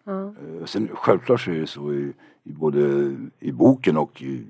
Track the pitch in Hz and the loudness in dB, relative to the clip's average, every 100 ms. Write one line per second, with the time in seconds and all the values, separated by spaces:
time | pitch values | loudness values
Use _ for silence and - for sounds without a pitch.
0 | 202 190 196 214 151 - - - 110 - | -10 -8 -8 -14 -14 -12 -6 -4 -4 -2
1 | - 95 - 120 95 80 78 71 73 71 | 2 2 4 0 2 -4 -4 -6 -4 -4
2 | 71 - _ _ - 71 78 71 71 69 | -4 -8 _ _ -16 -2 0 2 2 2
3 | 71 67 - - - 62 - - - 78 | 0 -4 -12 -10 -6 4 6 6 2 2
4 | 73 - 67 65 | 0 -6 -10 -10